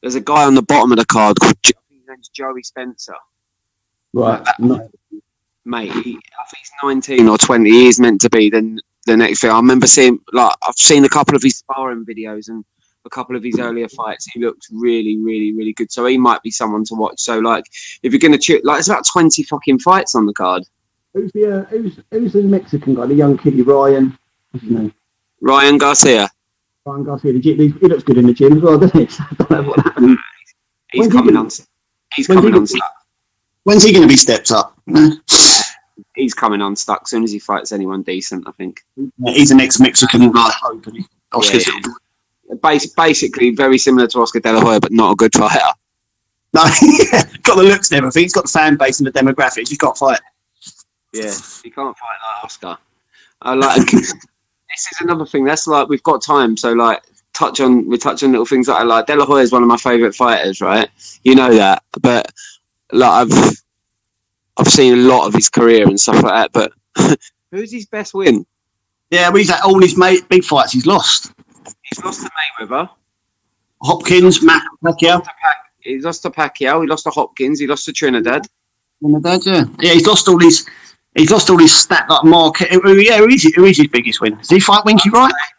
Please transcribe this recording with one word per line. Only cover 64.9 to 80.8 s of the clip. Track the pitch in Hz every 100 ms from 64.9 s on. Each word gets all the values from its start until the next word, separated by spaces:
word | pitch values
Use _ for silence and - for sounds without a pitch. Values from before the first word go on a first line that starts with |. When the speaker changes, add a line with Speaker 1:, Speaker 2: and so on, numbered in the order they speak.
Speaker 1:
a | 123
lot | 127 127 104
of |
his | 104 -
career | - 117 113 101
and | 101
stuff | - 113
like | 110 98 98
that. | - 107 _ _ -
But | - 151 - _
<laughs> | _
who's | 185 220
his | 233 202
best | 214 208
win? | 196 185 113 - _ _ _ _ _ _
Speaker 2:
Yeah, | 175 175
well, | 196
he's | 190
had | 170
all | 196 190
his | 180 156
mate, | 185 185 -
big | 185
fights | - 143 120
he's | 127 135
lost. | 190 - - - _ _ _ - -
Speaker 1:
He's | 143 -
lost | 190 -
to | - 156 147 117
Mayweather. | 107 131 180 _ _ _ _ _ _ _ _ _
Speaker 2:
Hopkins, | 131 160 - 180 185 -
Mac-, | 320 160 - -
Pacquiao. | 165 165 165 175
Speaker 1:
Lost | 175
to | -
Pac-, | 160 147 _ _
he | - 135
lost | 156 165
to | 175
Pacquiao. | 151 147 - 135 156
He | 160
lost | 156
to | -
Hopkins. | 151 135 - 135 147
He | 143
lost | 143
to | -
Trinidad. | - 147 120 117 135 - _ _ _ _ _
Speaker 2:
Trinidad, | 147 151 170 185 185
yeah. | 185 131 -
Yeah, | 175
he's | 170 165
lost | 208 -
all | 175
his, | 170 160 - -